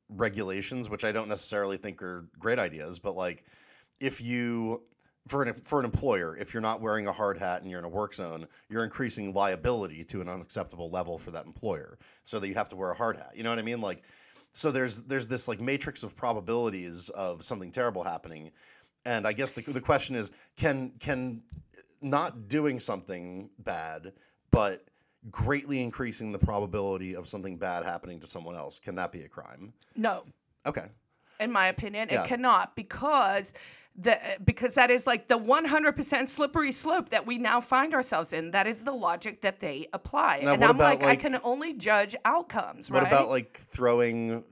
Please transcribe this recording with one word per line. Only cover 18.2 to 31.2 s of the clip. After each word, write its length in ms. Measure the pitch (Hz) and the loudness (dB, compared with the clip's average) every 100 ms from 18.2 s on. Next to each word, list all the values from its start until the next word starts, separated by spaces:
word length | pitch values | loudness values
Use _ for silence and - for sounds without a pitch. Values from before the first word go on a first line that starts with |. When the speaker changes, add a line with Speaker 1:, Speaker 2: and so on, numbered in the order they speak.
| 87 78 78 - - - _ _ | -10 -16 -18 -20 -20 -20 _ _
Speaker 1:
And 220 | 123 117 107 | -4 -2 0
I 60 | |
guess 200 | 107 135 | -2 -4
the, 100 | - | -4
the 180 | 117 131 | -6 -2
question 360 | 123 143 - 127 | 2 2 2 -4
is, 160 | 104 - _ - | -6 -10 _ -2
can, 360 | 160 135 127 120 | 0 0 -4 -8
can 440 | 143 131 127 113 - - - - - 82 | -4 -4 -4 -8 -12 -18 -18 -20 -20 -12
not 460 | 139 143 170 123 101 | -2 0 0 -6 -4
doing 320 | 147 147 123 | 0 0 0
something 720 | - 98 87 90 90 92 104 - | -2 -4 -6 -10 -10 -12 -14 -12
bad, 540 | 110 85 80 80 82 - _ _ _ | -8 -6 -6 -10 -14 -18 _ _ _
but 340 | 113 101 92 - _ _ _ 113 | 4 4 0 -12 _ _ _ -14
greatly 520 | - - 143 139 135 | -4 0 0 0 -2
increasing 500 | 120 - 123 110 110 | -2 -4 -6 -4 -6
the 60 | 98 | 0
probability 760 | - 104 101 101 98 95 92 | 0 0 -2 -2 -2 -4 -6
of 140 | 90 87 | -8 -8
something 300 | 104 95 85 | -8 -8 -6
bad 260 | 95 87 | -4 -2
happening 340 | 85 85 90 85 | -4 -6 -10 -12
to 60 | 73 | -10
someone 300 | 90 85 85 | -10 -10 -10
else, 220 | 71 - | -10 -10
can 140 | - 90 | -10 -6
that 160 | 87 | -6
be 100 | 87 | -8
a 60 | 67 | -14
crime? 440 | - - 65 101 - _ | -16 -18 -18 -20 -20 _
Speaker 2:
No. 300 | - 220 190 - _ _ _ - | -2 -2 -2 -8 _ _ _ -6
Speaker 1:
Okay. 200 | - 90 - _ _ | -6 -8 -16 _ _